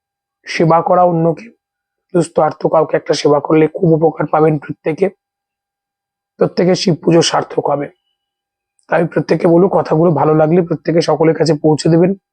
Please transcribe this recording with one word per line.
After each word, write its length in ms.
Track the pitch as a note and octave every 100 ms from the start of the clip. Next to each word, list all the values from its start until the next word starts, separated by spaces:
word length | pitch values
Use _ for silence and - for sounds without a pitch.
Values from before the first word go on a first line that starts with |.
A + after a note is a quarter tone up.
| _ _ _ _ -
সেবা 360 | - D#3+ E3
করা 220 | E3 F3+
অন্যকে, 460 | F3+ E3+ E3 - A#3 _ _ _ _ _ _
দুস্থ 260 | F3 E3 -
আর্ত 280 | D#3 - D#3+
কাউকে 300 | D#3+ D#3 D#3+
একটা 160 | -
সেবা 260 | D#3 D3+ D3
করলে 280 | - D#3 D#3
খুব 360 | - F3 D#3
উপকার 240 | D#3+ - D3+
পাবেন 320 | D#3+ D#3 D3+
প্রত্যেকে, 500 | - D3+ - D#3 G3 - _ _ _ _ _ _ _ _ _ _ _ -
প্রত্যেকে 380 | F3 - F3+ F3+
শিব 200 | - D#3
পুজো 180 | - E3
সার্থক 480 | D#3 D3+ - - -
হবে। 200 | C#3+ C#3+ _ _ _ _ _ _ _ _ _ -
তাই 200 | D#3+ E3+
প্রত্যেকে 400 | - D3 E3 F3+
বলবো, 220 | E3+ F#3
কথাগুলো 420 | F3 D3 D#3+ F3
ভালো 240 | C#3 D3 D#3
লাগলে 260 | D#3 F3
প্রত্যেকে 400 | E3+ D#3 - E3
সকলের 340 | D#3+ D3+ E3 D#3
কাছে 180 | D3
পৌঁছে 360 | D3+ D#3 D3+ E3
দেবেন। 260 | E3 F#3 G3 _